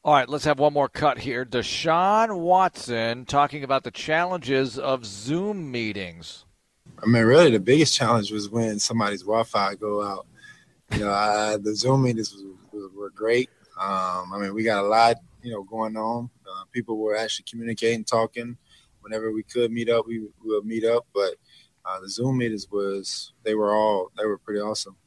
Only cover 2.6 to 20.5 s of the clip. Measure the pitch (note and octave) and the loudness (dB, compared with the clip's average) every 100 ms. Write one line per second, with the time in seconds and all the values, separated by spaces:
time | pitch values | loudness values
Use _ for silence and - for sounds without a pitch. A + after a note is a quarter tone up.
2.6 | F#3 - - A#2 A#2 A#2+ B2 C#3+ C#3+ D3+ | 4 0 -6 -2 -2 -4 0 2 2 0
3.6 | C3+ C3+ A#2+ - - D#3 F3+ F3+ B2 C3+ | -2 -2 -2 -10 0 0 0 -2 0 0
4.6 | C3 A#2 C3+ C3 A2 G2 A2+ E3 G3+ G#3 | 0 -2 -2 -2 -4 -12 -4 -2 -2 -4
5.6 | D3+ B2 A2 G2+ F2+ E2+ E2 - _ _ | -6 -4 -4 -4 -8 -12 -18 -20 _ _
6.6 | _ _ - - A2 A#2+ A2+ D3 E3 A2 | _ _ -20 -4 2 4 8 8 8 6
7.6 | F#2+ D3 D3 - A#2 A#2 G2+ G#2+ G2+ A#2 | 4 4 4 2 2 2 0 -6 -4 -2
8.6 | A2 G#2 - A#2 G2+ G2+ F#2 A2+ A2+ G#2+ | -2 -2 -2 0 -2 -2 -2 0 0 0
9.6 | G2 G2 G#2+ G#2 G2+ G2 - - - - | -2 -2 -4 -4 -4 -8 -14 -20 -20 -20
10.6 | _ _ _ G#2+ G2+ G2+ G#2+ G#2 G#2+ G#2+ | _ _ _ -4 0 0 2 2 0 0
11.6 | G#2 G#2+ A#2+ C3+ B2+ A2+ G#2+ G2 G2 F#2 | -2 0 2 4 4 0 -6 -10 -18 -20
12.6 | - G#2+ F#2+ G2 G2 F#2 G#2+ A#2+ B2+ _ | -16 -14 -14 -12 -14 -4 0 0 -2 _
13.6 | _ - F#2+ F#2+ F#2 F2+ F2+ G2 G2+ G#2 | _ -8 -4 -2 -2 -4 -8 -8 -6 -4
14.6 | A2+ G2+ G2+ A2 A#2 A2+ _ _ B2 G#2+ | -2 0 2 6 6 4 _ _ -12 -10
15.6 | G2 A2+ A2 A2 A2 A#2+ A#2+ _ G2 F#2+ | -10 -6 -6 -4 -4 -4 -8 _ -16 -16
16.6 | F#2+ B2 A2 A2 G#2+ G#2+ A2+ - - A#2 | -8 -8 -6 -4 -2 -2 -4 -8 -10 -10
17.6 | A#2 G#2+ A2+ A#2 G#2+ A#2 A2+ A#2+ A#2 A#2+ | -8 -2 0 -2 0 0 0 -4 -12 -14
18.6 | _ _ _ _ G2+ A2 A2 A2 G#2 A#2+ | _ _ _ _ -10 -6 -4 -6 -4 0
19.6 | A#2 A#2 A2+ A#2 A2+ A2+ G#2 _ A2 | 0 0 2 0 0 -8 -10 _ -2